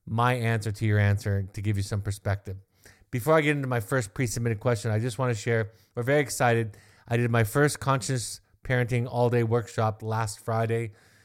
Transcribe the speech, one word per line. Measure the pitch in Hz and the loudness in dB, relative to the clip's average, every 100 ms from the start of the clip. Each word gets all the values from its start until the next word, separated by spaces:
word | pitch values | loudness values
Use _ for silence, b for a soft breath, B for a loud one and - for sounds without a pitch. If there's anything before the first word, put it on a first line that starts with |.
| - | -6
my | 113 120 | 0 2
answer | 123 117 117 107 | 2 0 0 -2
to | 104 110 | -2 2
your | 104 | 4
answer | 101 98 104 98 92 | 4 2 0 -2 -4
to | - | -6
give | 101 101 | -2 -2
you | |
some | 98 104 | -2 -4
perspective. | 101 98 104 98 - 95 - b b b b | -4 -6 -4 -4 -6 -14 -16 b b b b
Before | 123 143 | -6 2
I | 160 | 4
get | 147 147 | 4 0
into | 131 | 0
my | 139 | -2
first | 107 135 - | 0 -2 -2
pre-submitted | - 123 120 117 107 | -4 -4 -2 -2 0
question, | 123 117 117 | 0 0 0
I | 107 | -2
just | 123 117 | -2 -2
wanna | 127 | -2
share, | 110 - 113 107 b b - | -2 0 0 -2 b b -6
we're | |
very | 120 147 | 0 2
excited. | 131 - 123 117 110 - B B B | 0 0 2 2 0 -8 B B B
I | 120 | 0
did | 120 | 2
my | 117 | 2
first | 110 143 147 - | 2 4 2 2
conscious | 139 135 - 127 - - _ _ | 0 0 0 -4 -6 -12 _ _
parenting | - 127 120 123 123 | -2 0 0 0 -2
all-day | 120 123 120 | 2 2 4
workshop | 113 120 113 - 110 107 | 2 0 -2 -2 -2 -2
last | 110 110 110 - | -4 -4 -4 -6
Friday, | - 113 113 113 113 b b b | -4 -2 0 -2 -4 b b b